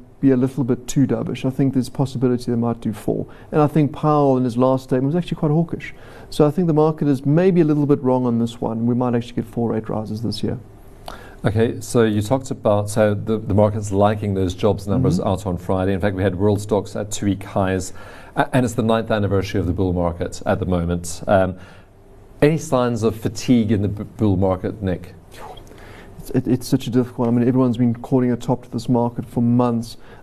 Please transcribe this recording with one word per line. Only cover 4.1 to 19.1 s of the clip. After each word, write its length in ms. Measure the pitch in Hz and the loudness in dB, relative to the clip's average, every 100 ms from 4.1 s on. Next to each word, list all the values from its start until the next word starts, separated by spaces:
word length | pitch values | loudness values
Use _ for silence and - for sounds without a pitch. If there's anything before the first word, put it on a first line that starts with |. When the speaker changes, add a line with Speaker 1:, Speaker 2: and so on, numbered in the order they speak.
| 151 139 131 | 4 4 4
Speaker 1:
in 80 | 127 | 2
his 120 | 117 | 2
last 280 | 127 131 - | 2 2 0
statement 280 | 131 139 | 0 2
was 20 | 175 | 0
actually 220 | 170 165 | -2 -2
quite 140 | 156 | 0
hawkish. 420 | 151 165 - - - - - - | 0 0 -4 -10 -16 -18 -20 -6
So 160 | - 151 | 2 2
I 20 | |
think 160 | 143 175 | 4 2
the 80 | |
market 340 | 151 156 156 147 | 4 2 2 0
is 160 | 135 | 2
maybe 380 | 139 156 185 180 | 2 4 4 4
a 20 | |
little 220 | 156 151 143 | 4 2 2
bit 160 | 143 | 2
wrong 240 | 127 127 123 | 4 2 2
on 140 | 117 | 0
this 200 | 117 - | -2 -2
one. 280 | 117 113 117 | -4 -2 0
We 80 | 123 | 2
might 180 | 123 | 2
actually 220 | 117 117 - | 0 -2 -6
get 100 | 113 | -6
four 240 | - 113 | -2 -2
rate 160 | 110 110 | -2 -2
rises 340 | 104 110 110 | -4 -4 -6
this 180 | 113 101 | -4 -4
year. 160 | 104 104 - - - - - - - - - | -4 -6 -10 -20 -20 -18 -16 -16 -18 -4 -2
Speaker 2:
Okay, 340 | 107 117 131 | 2 0 0
so 200 | - 120 | -2 2
you 220 | 113 104 | 4 2
talked 260 | 101 135 135 | 0 -2 -2
about, 480 | - 117 104 101 113 | -2 2 2 0 2
uh, 160 | 107 | 2
the, 240 | 104 104 110 | 2 -2 -4
the 160 | - | 0
market's 380 | 98 104 107 101 | 4 4 2 -2
liking 420 | 98 101 107 104 | 2 2 2 -2
those 220 | 95 92 90 | -2 -2 0
jobs 320 | 110 90 101 | 0 0 -2
numbers 320 | 92 92 175 | 0 2 2
Speaker 1:
Mm-hmm. 100 | 107 | 0
Speaker 2:
out 160 | 92 98 | -2 -2
on 100 | 87 | -6
Friday. 380 | - 95 92 | -2 -2 0
In 80 | 95 | 0
fact, 140 | 101 92 | -2 0
we 80 | |
had 100 | 98 90 | -2 2
world 260 | 104 98 | 2 0
stocks 340 | 101 104 92 110 | 0 -2 -2 -8
at 160 | - | -8
two-week 320 | - 101 95 | -4 -2 -2
highs, 500 | - 107 95 95 92 - - - - - | -4 -2 0 -2 -4 -12 -16 -18 -8 -4
a-, 140 | 147 | 0
and 120 | 131 123 | 0 0
it's 80 | |
the 80 | 110 | 0
ninth 300 | 110 113 110 | 0 0 0